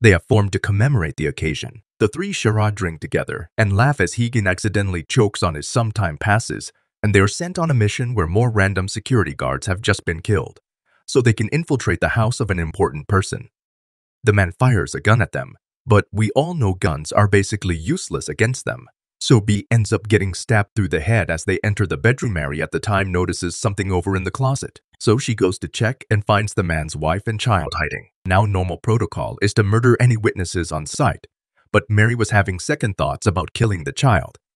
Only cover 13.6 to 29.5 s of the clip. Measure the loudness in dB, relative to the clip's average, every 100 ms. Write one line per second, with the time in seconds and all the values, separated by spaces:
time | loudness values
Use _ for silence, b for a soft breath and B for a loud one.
13.6 | _ _ _ _ _ _ 2 2 2 2
14.6 | 2 2 0 -2 2 2 2 -4 -8 -14
15.6 | _ _ 2 2 2 0 0 0 0 0
16.6 | 0 0 -2 -4 -2 2 4 4 2 -2
17.6 | -4 -4 -2 -4 -4 -8 -6 -2 0 0
18.6 | -6 -10 -12 _ _ _ 4 4 4 0
19.6 | 0 0 0 -2 0 0 0 -6 -2 0
20.6 | 0 -2 -2 -2 0 0 0 -4 -2 -2
21.6 | -2 -2 -2 0 0 0 -2 -4 -4 -4
22.6 | -4 -4 -2 -2 0 0 -2 -2 -6 -4
23.6 | -4 -2 -2 -2 0 -2 -2 -2 -2 -2
24.6 | -6 -14 _ _ 2 2 0 0 0 0
25.6 | -6 -2 -2 -2 -2 -2 2 0 0 -2
26.6 | -2 -2 -4 -4 -2 -2 -4 -4 0 0
27.6 | 0 -4 -4 -6 -12 _ 0 2 2 0
28.6 | -2 -4 -2 0 -2 -4 -8 -2 0